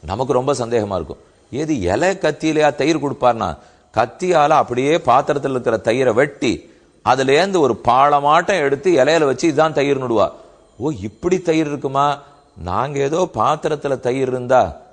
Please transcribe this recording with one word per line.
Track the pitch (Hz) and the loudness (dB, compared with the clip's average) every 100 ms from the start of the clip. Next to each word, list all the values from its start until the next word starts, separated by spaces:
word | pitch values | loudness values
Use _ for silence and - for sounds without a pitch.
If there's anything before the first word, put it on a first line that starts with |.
| 78 | -8
நமக்கு | 101 131 | -6 0
ரொம்ப | 123 131 | 0 0
சந்தேகமா | 143 117 117 104 95 | -2 -2 -2 -2 -4
இருக்கும், | 76 - _ _ _ | -6 -14 _ _ _
"ஏது | 120 156 147 | -8 -4 -2
இலை | 87 104 175 | -2 0 0
கத்தியிலையா | 190 156 147 160 156 151 143 | 0 -4 -2 -2 2 0 0
தயிர் | 139 160 | -2 0
கொடுப்பார்னா?" | 139 123 123 113 95 76 - _ _ - | -2 0 0 0 -4 -6 -14 _ _ -2
கத்தியால | 120 - 185 170 147 | -2 -2 0 2 4
அப்படியே | 151 107 120 135 165 | 2 2 -2 0 0
பாத்திரத்துல | 147 123 147 147 135 | 2 2 2 -2 -2
இருக்கிற | 131 120 113 | -2 -2 -2
தயிரை | - 123 131 | 0 0 2
வெட்டி, | 110 147 - 127 85 - _ _ _ 110 | 2 0 0 -4 -4 -8 _ _ _ 0
அதுலேருந்து | 131 131 143 190 190 | 2 4 2 2 2
ஒரு | 139 110 - | 0 0 0
பாளமாட்டம் | 123 143 147 143 156 175 196 | 2 4 4 2 2 2 0
எடுத்து | 143 139 190 | 0 -2 0
இலையில | 160 131 165 147 | 2 4 4 2
வச்சு, | 127 165 | 0 0
"இதுதான் | 143 156 | 2 0
தயிர்னுடுவா." | 147 143 135 127 113 95 - - _ _ _ | 0 0 -2 0 0 0 -2 -20 _ _ _
"ஓ, | 131 131 | -8 -8
இப்படி | 104 - 175 185 | -12 -8 -2 -2
தயிர் | 180 160 151 | 0 0 -2
இருக்குமா?" | 143 143 135 143 139 - - _ - | -4 -4 0 0 -2 -10 -20 _ -14
நாங்க | 85 92 135 139 | -6 -4 -4 -2
ஏதோ | 139 160 180 | -2 -2 -4
பாத்திரத்துல | 120 113 156 160 151 143 131 | 0 0 0 -4 -4 -4 -4
தயிர் | 123 135 127 | -2 -2 0
இருந்தா | 127 123 127 95 - - | -2 2 2 2 -4 -18